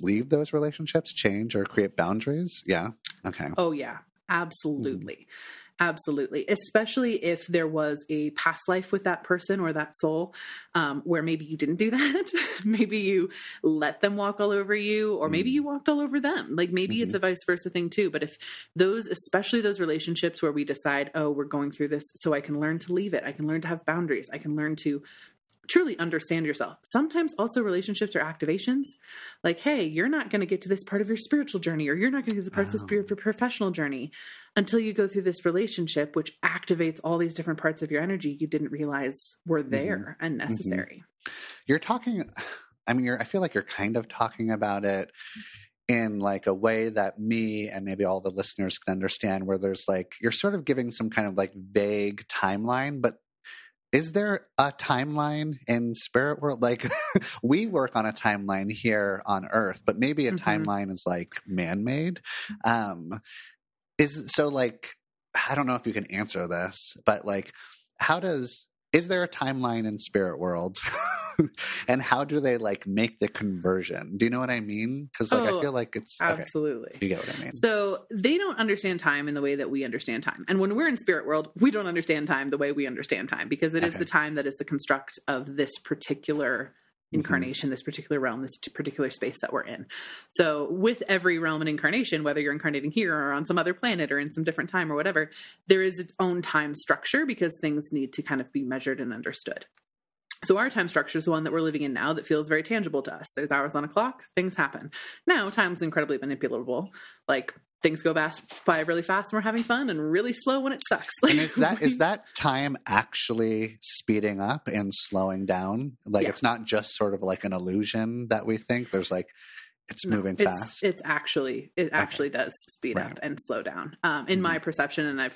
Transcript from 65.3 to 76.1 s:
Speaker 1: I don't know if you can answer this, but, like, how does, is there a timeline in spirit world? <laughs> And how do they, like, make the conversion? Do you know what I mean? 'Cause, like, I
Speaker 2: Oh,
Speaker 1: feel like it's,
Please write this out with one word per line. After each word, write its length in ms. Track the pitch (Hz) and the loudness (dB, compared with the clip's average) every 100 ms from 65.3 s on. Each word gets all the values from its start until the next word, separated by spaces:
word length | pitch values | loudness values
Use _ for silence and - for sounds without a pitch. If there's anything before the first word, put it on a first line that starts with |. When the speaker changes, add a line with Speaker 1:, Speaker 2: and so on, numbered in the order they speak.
| - - | -2 0
Speaker 1:
I 60 | 139 | 0
don't 120 | 131 | 2
know 80 | 123 | 0
if 100 | 117 | 0
you 80 | |
can 120 | 104 95 | -4 -4
answer 360 | 98 104 95 87 | -4 -4 -4 -2
this, 460 | 87 92 - - - - | -2 -4 -6 -10 0 2
but, 200 | 104 104 | 2 0
like, 280 | 101 - - - - _ - | -4 -4 -14 -20 -20 _ -4
how 220 | - 165 | 0 0
does, 480 | 185 147 123 - - _ _ | 0 -2 -4 -8 -12 _ _
is 140 | 156 175 | 2 4
there 160 | 185 | 0
a 40 | 175 | 0
timeline 580 | - 135 131 123 113 110 | -2 -2 0 0 0 -2
in 100 | 104 | -4
spirit 400 | - 104 92 85 | -2 0 0 0
world? 380 | 90 85 90 92 | -2 -2 -4 -4
<laughs> 60 | - 605 679 698 640 - 320 - - - - | -4 -2 -2 -4 -2 0 0 -2 -6 -4 0
And 140 | 131 | 0
how 240 | 127 127 143 | 2 0 2
do 160 | 147 | 0
they, 160 | 139 120 | 2 2
like, 280 | 110 98 98 | 0 -2 0
make 340 | 101 117 - | 2 2 2
the 100 | 104 | -2
conversion? 880 | - 104 92 90 92 87 90 80 98 | 0 -2 0 2 2 0 -6 -6 2
Do 80 | 113 | 2
you 40 | |
know 120 | 127 | 2
what 80 | 127 | 0
I 100 | 120 | -2
mean? 500 | 104 107 113 135 143 - | -2 -2 -2 -4 -8 -4
'Cause, 140 | 110 | 2
like, 160 | 254 226 | 4 4
I 40 | |
Speaker 2:
Oh, 80 | 180 | 2
Speaker 1:
feel 100 | 147 | 0
like 240 | 127 117 - | 0 -2 -6
it's, 220 | - | -8